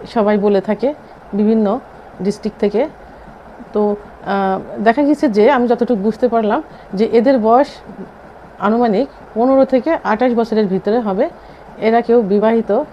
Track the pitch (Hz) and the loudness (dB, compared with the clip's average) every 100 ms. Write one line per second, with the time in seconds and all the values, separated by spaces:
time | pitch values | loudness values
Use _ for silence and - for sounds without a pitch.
0 | - 240 208 208 208 196 190 208 277 302 | -8 -2 0 2 2 0 0 -2 -4 -6
1 | - - - 202 214 220 208 247 - - | -12 -20 -8 -2 0 2 0 -2 -6 -20
2 | - - 185 202 214 - 208 202 302 - | -20 -8 -6 -6 -8 -4 -2 -2 -4 -8
3 | - - - - - - - 208 208 208 | -20 -20 -20 -20 -20 -20 -8 -2 -2 -2
4 | - - - 196 190 190 - 233 214 233 | -10 -14 -6 -2 -2 -4 -6 -2 0 2
5 | 285 294 302 208 214 269 240 240 226 196 | 2 2 0 2 4 4 2 0 0 0
6 | 208 208 247 226 208 254 - - - 190 | -2 -2 -2 0 0 -2 -4 -14 -10 -4
7 | 220 226 226 269 214 240 285 - - - | 0 2 2 2 4 4 2 -4 -20 -18
8 | 185 - - - - - 196 233 240 196 | -18 -20 -20 -20 -20 -6 -2 0 0 0
9 | 269 - - 220 254 269 269 262 311 330 | -2 -8 -10 -2 2 2 2 0 0 -2
10 | 190 214 254 233 226 220 202 190 - 233 | -2 0 0 0 0 0 0 -2 -2 -2
11 | 214 190 320 - - - - - 214 233 | -2 -2 -4 -6 -20 -20 -20 -6 0 0
12 | 233 240 196 208 220 226 226 214 302 | 2 2 2 2 2 0 0 -2 -2